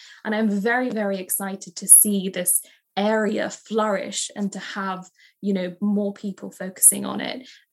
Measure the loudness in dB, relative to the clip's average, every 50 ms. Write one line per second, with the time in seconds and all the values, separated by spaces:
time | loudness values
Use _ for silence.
0 | -18 -20 -18 -10 -4 -2 0 2 2 2 2 2 2 2 2 2 2 0 0 -2
1 | 0 0 -2 -2 -4 -4 -4 -4 -4 -4 -6 -8 -10 -14 -14 -6 2 6 6 6
2 | 6 6 2 2 0 0 -2 -2 0 0 0 -2 -2 -6 -16 _ _ _ _ 0
3 | 2 2 2 2 2 2 0 0 -2 -2 -4 -8 -10 -4 0 0 2 2 2 0
4 | -2 -4 -4 -4 -6 -6 -4 -4 -4 -4 -4 -6 -8 -8 -6 -6 -4 -4 -4 -6
5 | -8 -14 _ _ -20 -20 _ _ -2 0 0 0 0 -2 -4 -2 0 2 2 2
6 | 2 0 -2 -4 -8 -8 -8 -8 -10 -12 -12 -10 -10 -10 -2 2 4 4 4 4
7 | 0 -4 -4 -4 -4 -6 -6 -8 -12 -14 -20 -20 _ _